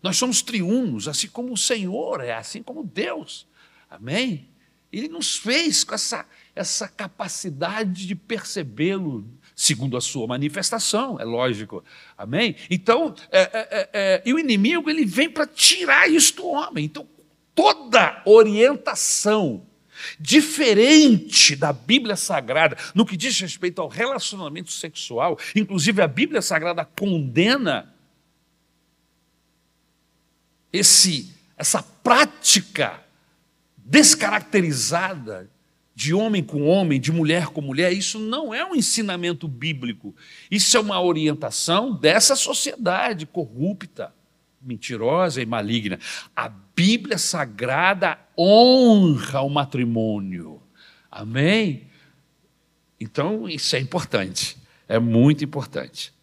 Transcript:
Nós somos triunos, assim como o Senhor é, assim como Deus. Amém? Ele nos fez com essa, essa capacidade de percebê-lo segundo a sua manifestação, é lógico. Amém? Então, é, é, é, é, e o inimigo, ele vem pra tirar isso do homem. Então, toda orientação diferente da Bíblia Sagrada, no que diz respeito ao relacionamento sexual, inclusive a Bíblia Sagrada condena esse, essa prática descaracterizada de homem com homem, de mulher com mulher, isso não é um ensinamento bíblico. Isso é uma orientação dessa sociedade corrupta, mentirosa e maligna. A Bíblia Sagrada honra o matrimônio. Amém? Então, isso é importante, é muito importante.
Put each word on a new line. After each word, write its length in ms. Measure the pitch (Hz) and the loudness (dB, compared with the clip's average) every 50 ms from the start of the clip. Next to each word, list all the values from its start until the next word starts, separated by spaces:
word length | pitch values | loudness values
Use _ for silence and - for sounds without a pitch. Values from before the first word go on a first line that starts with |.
Nós 160 | - 185 185 | -4 -2 -2
somos 260 | - 254 254 233 - | 0 0 0 0 -2
triunos, 680 | - - 233 214 175 175 220 254 254 196 123 107 98 156 | -2 -2 -4 -4 -2 0 0 0 0 -2 -4 -6 -6 -6
assim 200 | 143 - - 208 | -6 -6 -6 -6
como 240 | _ - 247 254 | _ -10 -10 -8
o 40 | 247 | -6
Senhor 640 | 196 - - 254 226 196 180 190 254 - - - 156 | -4 -2 -2 -2 -2 -4 -6 -6 -6 -6 -6 -6 -6
é, 120 | 127 120 | -6 -6
assim 300 | 113 113 113 - - 208 | -8 -8 -10 -12 -16 -16
como 220 | 233 - 254 320 285 | -14 -14 -14 -12 -12
Deus. 640 | 175 117 - 220 - 349 320 269 - - - - _ _ _ _ _ _ _ _ _ | -10 -6 -6 -6 -6 -6 -10 -12 -14 -18 -18 -20 _ _ _ _ _ _ _ _ _
Amém? 580 | - 92 104 123 151 214 254 262 190 139 - _ _ _ _ _ _ _ _ _ | -20 -16 -10 -6 -4 -2 -2 -2 -4 -8 -10 _ _ _ _ _ _ _ _ _
Ele 160 | - 208 254 311 | -12 -10 -10 -10
nos 280 | 330 339 - - - | -10 -8 -6 -6 -6
fez 460 | - - 208 247 311 339 311 294 - | -6 -4 -2 -2 0 0 0 0 -2
com 120 | - - 220 | -2 -2 -4
essa, 320 | 208 - - - 180 - _ _ _ _ _ _ | -6 -6 -6 -8 -8 -12 _ _ _ _ _ _
essa 340 | - 185 - - - 220 190 | -10 -8 -6 -6 -6 -8 -10
capacidade 1160 | _ - 208 185 _ _ 202 180 - - - 185 147 135 170 170 202 214 226 190 180 175 196 | _ -14 -14 -14 _ _ -10 -10 -10 -10 -10 -10 -8 -6 -6 -6 -4 -4 -4 -6 -6 -6 -8
de 80 | 180 202 | -10 -10
percebê-lo 1120 | - _ _ 233 208 - - - 202 160 131 104 104 151 185 196 196 185 151 131 110 101 113 120 _ _ _ _ | -10 _ _ -10 -10 -8 -10 -10 -10 -10 -10 -6 -2 -2 -2 -2 -4 -6 -6 -8 -8 -12 -14 -20 _ _ _ _
segundo 400 | - - - 151 107 131 135 117 | -2 0 0 0 0 -4 -4 -4
a 40 | 123 | -4
sua 260 | 120 - - 139 113 | -6 -6 -6 -6 -6
manifestação, 920 | 117 123 127 143 147 147 196 190 - - 226 - - - 214 262 269 214 - | -4 -4 -4 -4 -4 -4 -4 -6 -4 -4 -4 -4 -2 -2 -2 -2 -4 -8 -8
é 60 | - | -8
lógico. 600 | 117 117 117 127 131 117 101 110 101 - 90 - _ - - - - _ | -6 -4 -2 -2 -2 -2 -4 -8 -12 -14 -16 -16 _ -20 -20 -20 -20 _
Amém? 380 | - 104 107 127 185 240 226 - - - - | -16 -12 -6 -2 -2 -2 -2 -4 -8 -8 -6
Então, 440 | 180 185 185 - 226 277 330 294 - - - _ | -6 -4 2 2 2 2 2 -4 -6 -12 -14 _
é, 100 | - 190 | 4 4
é, 100 | 185 - | 4 4
é, 380 | - 226 220 - 196 220 190 - | 0 -8 -6 -4 -4 -6 -6 -4
é, 300 | - 208 196 190 190 185 185 | -4 -2 2 2 2 0 2
e 80 | 233 | 0
o 60 | 262 320 | 0 0
inimigo, 500 | 330 269 226 196 196 247 349 339 294 302 | 2 2 2 4 4 2 2 0 -2 -2
ele 160 | 311 320 285 | 0 0 0
vem 240 | 196 175 233 302 330 | 0 2 0 0 0
pra 180 | - 311 302 | 0 -4 -4
tirar 600 | 302 _ - - - 359 381 359 294 269 294 370 370 | -4 _ 2 4 4 4 2 2 2 4 4 4 4
isso 280 | 311 330 - - - | 4 4 4 2 2
do 100 | 370 370 | -2 -6
homem. 380 | 349 302 285 320 - - 156 151 | -4 -4 -4 -4 -4 -6 -6 -6
Então, 240 | 151 - 285 277 _ _ _ _ _ _ _ _ _ _ | -6 -8 -12 -18 _ _ _ _ _ _ _ _ _ _
toda 680 | - 339 415 - 311 285 240 220 233 185 151 - - - | 4 4 4 4 2 -4 -2 0 2 2 0 -2 -4 4
orientação 1400 | 196 214 226 220 214 208 208 233 262 294 - - 302 220 - - - - - - 208 214 214 196 143 110 95 - _ _ _ _ _ _ - - - - _ | 8 10 10 10 8 6 4 4 4 4 0 -8 -8 -6 -4 -4 -2 -2 -2 0 0 0 0 0 -2 -4 -6 -12 _ _ _ _ _ _ -16 -16 -16 -14 _
diferente 1400 | 156 - - - - - - - 311 240 214 196 226 269 311 311 311 277 226 175 - - - - - - 147 | -4 4 4 4 4 4 -2 0 2 4 6 6 8 8 8 8 8 8 6 4 2 0 4 6 6 6 4
da 160 | 135 147 147 | 2 -2 -2
Bíblia 420 | 139 117 117 143 233 277 240 220 202 | -2 -4 0 2 2 2 2 -2 -4
Sagrada, 640 | - - - 180 147 127 113 131 156 165 151 - - - - - | -4 -4 -2 -2 -4 -2 0 2 4 4 2 2 -2 -14 -4 2
no 100 | 190 226 | 2 2
que 120 | - 190 | 2 0
diz 220 | 165 185 262 220 - | -6 -4 -4 -4 -4
respeito 400 | 190 175 - - - 180 170 - | -4 -6 -8 -6 -6 -6 -4 -4
ao 80 | 165 143 | -8 -8
relacionamento 840 | 107 147 226 254 269 226 - - 214 196 175 147 147 175 180 - | -4 -4 -4 -4 -4 -6 -8 -8 -10 -10 -10 -10 -10 -12 -12 -12
sexual, 680 | - - - 165 - - - - - 117 139 214 - - - - - | -12 -12 -12 -12 -12 -12 -12 -8 -4 -2 0 0 -2 -4 -8 -4 -2
inclusive 440 | 214 214 - 196 180 143 196 214 196 | -2 -2 0 -2 0 0 2 4 4
a 60 | 185 | 4
Bíblia 340 | 160 123 151 262 339 302 220 | 2 4 -2 -2 0 0 -2
Sagrada 440 | - - 185 160 156 170 175 170 160 | -2 0 -2 -2 -2 -2 -4 -4 -8
condena 1080 | _ _ - 202 202 185 165 143 131 117 156 180 220 254 285 247 165 135 110 - _ _ _ _ _ _ _ _ _ _ _ _ _ _ _ _ _ _ _ _ _ _ _ _ _ _ _ _ _ _ _ _ _ _ _ _ _ _ _ _ _ _ _ _ _ _ _ _ _ _ _ _ _ _ _ _ _ | _ _ -4 -2 -2 0 0 -2 -2 0 2 2 2 2 0 0 -2 -2 -2 -6 _ _ _ _ _ _ _ _ _ _ _ _ _ _ _ _ _ _ _ _ _ _ _ _ _ _ _ _ _ _ _ _ _ _ _ _ _ _ _ _ _ _ _ _ _ _ _ _ _ _ _ _ _ _ _ _ _
esse, 640 | - - - - - - - 190 160 135 127 - - _ _ _ _ | -2 2 4 6 6 6 4 2 0 -4 -8 -12 -18 _ _ _ _
essa 260 | - 151 - - - | -6 -4 -2 -2 -2
prática 1200 | - _ _ _ _ 254 240 262 302 - - - - - - 202 - - - - 139 104 85 - _ _ _ _ _ _ _ _ _ _ _ _ _ _ _ | -4 _ _ _ _ 4 4 4 4 2 0 -4 2 2 2 2 2 -4 -4 -4 -4 -4 -4 -12 _ _ _ _ _ _ _ _ _ _ _ _ _ _ _
descaracterizada 1700 | _ - - 139 285 302 294 - - 214 196 208 214 - - - 202 180 165 147 127 113 - 151 170 185 190 190 156 120 107 104 92 92 98 _ _ _ _ _ _ _ _ _ | _ -8 4 6 6 8 8 4 2 0 -2 -2 -2 -4 0 0 0 2 2 -2 -2 -2 -2 -2 -2 -2 -4 -6 -10 -12 -14 -14 -14 -16 -20 _ _ _ _ _ _ _ _ _
de 200 | 110 110 143 165 | -8 -4 0 0
homem 300 | 196 220 226 214 190 143 | 0 2 0 0 -2 -2
com 240 | - 156 143 143 147 | -2 -4 0 2 4
homem, 320 | 175 196 190 165 143 135 | 4 4 4 2 0 0
de 100 | 120 135 | 0 0
mulher 360 | 160 170 160 151 160 175 165 - | 0 0 2 2 0 0 0 -4
com 120 | - 165 | -6 -8
mulher, 320 | 143 139 131 139 175 180 | -8 -6 -2 0 0 0
isso 260 | 180 196 190 - - 220 | 0 -2 -4 -6 -6 -6
não 360 | 214 220 233 294 320 247 214 | -6 -6 -6 -6 -6 -6 -6
é 100 | 254 330 | -6 -6
um 100 | 381 370 | -4 -2
ensinamento 760 | 285 214 - - 226 220 202 180 175 175 175 170 - - 156 | -2 0 0 -2 -2 -2 -4 -4 -4 -4 -4 -4 -4 -8 -10
bíblico. 640 | 131 117 131 160 160 135 127 120 107 - - 101 90 _ - - - - - _ | -10 -6 -6 -6 -6 -4 -6 -8 -8 -10 -12 -18 -18 _ -20 -20 -20 -20 -10 _
Isso 260 | 190 214 - - - | -2 0 2 4 4
é 40 | 240 | 2
uma 220 | 214 208 202 185 | 2 2 -2 0
orientação 880 | 180 180 170 156 156 151 147 139 - 110 - - - - 170 196 233 277 | 2 2 0 2 0 -2 -2 -2 -6 -8 -6 -6 -2 0 0 0 0 -2
dessa 440 | 220 143 147 151 170 220 214 - 269 | -4 2 2 4 4 6 4 4 2
sociedade 920 | 262 - - 285 - - 285 - - 233 175 180 190 - 254 220 165 151 | 2 -2 -4 -4 -4 -4 -6 -6 -4 -2 -2 -2 0 -2 -2 -4 -6 -10
corrupta, 880 | - _ 180 156 117 107 123 147 190 208 196 202 - _ - 98 76 _ _ _ _ _ _ _ _ _ _ | -8 _ -8 -8 -6 -6 -4 -4 -4 -4 -6 -12 -18 _ -14 -14 -14 _ _ _ _ _ _ _ _ _ _
mentirosa 840 | 135 127 120 104 - - 123 110 113 120 151 175 185 175 135 131 | -12 -12 -12 -10 -10 -10 -8 -2 0 0 2 2 0 0 -2 -4
e 40 | 123 | -6
maligna. 520 | 110 120 113 104 104 117 120 104 101 90 85 - - - - - - _ | -4 -4 -4 -2 -2 -2 -2 -2 -4 -6 -6 -10 -14 -14 -14 -14 -8 _
A 120 | - 117 117 | -6 -6 -6
Bíblia 680 | 107 98 _ _ _ - 170 196 226 233 185 - 214 170 | -10 -18 _ _ _ 2 2 2 2 2 -2 -4 -4 -4
Sagrada 1000 | - - - 165 143 120 104 98 120 123 131 147 175 185 202 185 185 175 156 - _ _ _ | -4 -4 -4 -4 -6 -6 -6 -8 -4 -2 0 2 2 2 2 0 -2 -4 -4 -6 _ _ _
honra 1040 | - 170 190 208 220 240 254 254 262 254 240 220 208 185 165 147 120 - - 135 139 | 0 4 6 8 8 8 8 8 6 8 8 8 8 8 6 4 2 0 -4 -4 -2
o 80 | 135 139 | -2 0
matrimônio. 1120 | 143 151 143 139 - 127 123 117 117 113 110 110 107 104 98 95 92 87 82 78 76 - _ _ _ _ _ - _ _ _ _ | -2 -2 -2 -2 -2 -2 -2 0 0 0 0 -2 -2 -4 -6 -8 -8 -10 -10 -14 -18 -20 _ _ _ _ _ -20 _ _ _ _
Amém? 800 | - - 107 107 113 131 143 170 202 226 220 185 135 - - - _ _ _ _ _ _ _ _ _ _ _ _ _ _ _ _ _ _ _ _ _ _ | -16 -14 -12 -6 -2 0 0 2 2 2 0 -2 -4 -6 -10 -20 _ _ _ _ _ _ _ _ _ _ _ _ _ _ _ _ _ _ _ _ _ _
Então, 480 | 110 110 _ - 143 175 214 220 226 196 | -18 -8 _ -4 -2 -2 -4 -6 -6 -8
isso 260 | 160 135 - - - | -8 -6 -4 -2 -2
é 60 | 131 | -2
importante, 760 | 131 135 - 180 - - - 110 95 92 90 - - - - - _ _ _ _ _ | -4 -4 -4 -6 -6 -2 -2 -2 -2 -2 -6 -6 -8 -8 -8 -14 _ _ _ _ _
é 120 | _ 107 117 | _ 0 0
muito 440 | 120 117 113 113 123 147 151 143 | 2 4 4 6 6 6 4 2
importante. 720 | 147 147 151 147 131 - - 73 65 65 _ - - - _ _ | -2 -6 -6 -10 -10 -8 -10 -10 -10 -10 _ -14 -16 -16 _ _